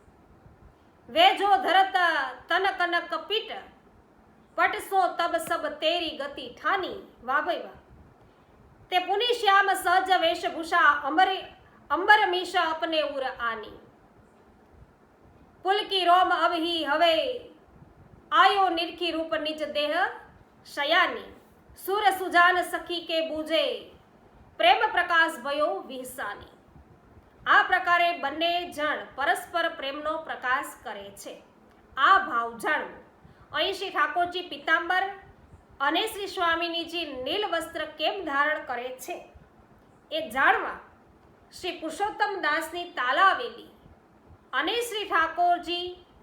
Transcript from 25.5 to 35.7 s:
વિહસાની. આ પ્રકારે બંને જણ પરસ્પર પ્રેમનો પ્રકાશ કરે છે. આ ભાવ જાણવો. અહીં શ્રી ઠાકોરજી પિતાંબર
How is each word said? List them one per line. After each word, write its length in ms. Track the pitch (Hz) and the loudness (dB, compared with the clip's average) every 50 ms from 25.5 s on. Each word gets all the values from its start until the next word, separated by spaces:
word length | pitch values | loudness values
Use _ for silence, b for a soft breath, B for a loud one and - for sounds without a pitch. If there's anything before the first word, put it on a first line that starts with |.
| 285 - 294 349 392 370 | -2 0 0 0 -2 -4
વિહસાની. 800 | - 226 269 254 254 - - 262 226 202 202 - - - - - _ _ - - - - - _ _ - - - - _ _ - - | -8 -10 -12 -12 -12 -12 -10 -10 -10 -10 -10 -12 -16 -20 -20 -20 _ _ -20 -20 -20 -20 -20 _ _ -20 -20 -20 -20 _ _ -6 0
આ 160 | - 311 403 | 4 4 4
પ્રકારે 560 | 403 392 370 349 - 349 349 349 349 339 339 - | 6 4 2 2 4 4 4 4 4 2 0 -2
બંને 520 | - 277 302 320 330 339 349 349 349 - | -4 -6 -4 -2 -2 0 0 -2 -4 -6
જણ 280 | - 294 302 302 262 233 233 - - | -6 -4 -4 -2 -4 -4 -8 -10 -8
પરસ્પર 540 | 254 277 330 381 - - - - 339 330 320 | -2 0 0 0 0 -4 -4 -2 -2 -2 -2
પ્રેમનો 500 | 320 - 277 269 269 302 302 311 311 320 | -4 -6 -8 -8 -8 -6 -6 -6 -6 -6
પ્રકાશ 460 | 320 262 240 233 254 247 254 285 302 294 - - | -8 -10 -10 -6 -2 -2 -2 -2 -2 -6 -12 -14
કરે 280 | - 240 208 202 196 202 | -14 -12 -12 -12 -14 -16
છે. 320 | - - - - - - - _ _ _ _ _ _ _ _ _ - | -18 -16 -16 -16 -16 -18 -20 _ _ _ _ _ _ _ _ _ 0
આ 220 | 262 277 339 392 381 | 4 6 6 6 6
ભાવ 400 | - 320 254 233 233 233 233 - | 4 0 -2 -2 -2 -4 -6 -6
જાણવો. 460 | 359 330 302 269 - - - - - - _ _ B B B B B B | -2 -2 -2 -2 -4 -8 -12 -18 -20 -20 _ _ B B B B B B
અહીં 200 | - 302 330 381 | -4 -2 -2 -2
શ્રી 180 | 381 - 392 - | -4 -6 -8 -4
ઠાકોરજી 520 | - 381 392 403 - 349 349 349 359 370 | -2 0 0 0 0 0 -2 -2 -4 -6
પિતાંબર 600 | 349 - 285 277 - 330 320 339 339 339 370 370 392 392 392 - - - - - - - - - - - | -8 -10 -12 -8 -2 0 0 0 0 0 0 0 0 -2 -6 -10 -18 -20 -20 -20 -20 -20 -20 -20 -20 -20